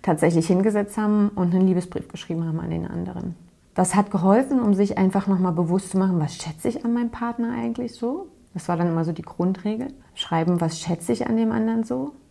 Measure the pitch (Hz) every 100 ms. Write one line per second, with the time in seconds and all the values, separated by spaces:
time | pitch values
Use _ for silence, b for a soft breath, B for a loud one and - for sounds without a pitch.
0 | - 151 160 170 165 180 208 208 208 -
1 | 214 208 202 202 175 185 190 180 180 -
2 | - - - 165 165 160 165 165 170 170
3 | 175 175 180 170 - _ _ - 185 202
4 | 202 190 185 214 269 262 220 196 202 196
5 | 190 196 196 190 185 165 165 185 - 190
6 | 190 180 151 - - 151 240 240 233 240
7 | 233 - 233 233 233 247 233 233 240 -
8 | 233 311 381 - _ 180 - 170 175 165
9 | 165 165 - - 180 190 208 220 269 -
10 | b - - 165 165 175 165 160 - 170
11 | - 233 240 226 226 220 220 226 226 247
12 | 277 - _